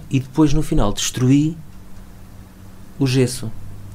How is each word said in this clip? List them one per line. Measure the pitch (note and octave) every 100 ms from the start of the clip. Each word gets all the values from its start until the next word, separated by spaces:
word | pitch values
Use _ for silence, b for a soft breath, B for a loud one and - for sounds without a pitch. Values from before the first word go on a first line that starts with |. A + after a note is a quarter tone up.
| -
e | C3
depois | - - D3+
no | C#3+
final | - A#2 G#2
destruí | G2+ - - B2+ C#3+ D#3 E3 - - - - - - - - - - - - - -
o | C3+
gesso. | C3 B2 - A2+ - - - -